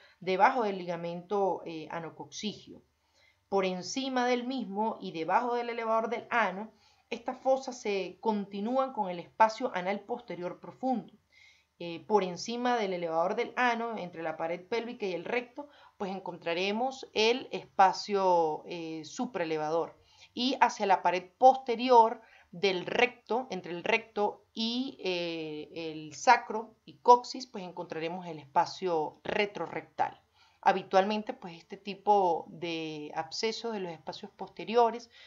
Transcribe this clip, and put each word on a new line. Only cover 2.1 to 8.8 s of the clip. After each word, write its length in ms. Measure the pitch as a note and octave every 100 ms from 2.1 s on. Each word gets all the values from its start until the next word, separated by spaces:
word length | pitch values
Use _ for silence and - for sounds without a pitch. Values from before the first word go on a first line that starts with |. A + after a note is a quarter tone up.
| D#3+ - - G#3+ C#3+ - - _ _ _ _ _ _ _
Por 160 | G3
encima 640 | F#3 F3+ F3 C4+ C4 B3+ B3
del 200 | B3 B3
mismo 520 | C4 F#3+ G3 A3 -
y 140 | F#3+
debajo 420 | D#3+ D#3+ G3+ B3 A#3+
del 140 | A#3+
elevador 400 | A#3 A3+ A3+ A3
del 180 | A3+ -
ano, 440 | A#3 G3+ F#3 G#3+ - _ _ _
estas 280 | A3+ - B3+
fosas 400 | C4+ C4 C4 B3
se 380 | G#3+ G3 F3+ F3+
continúan 720 | A3+ G#3+ G3 G3 G#3 C4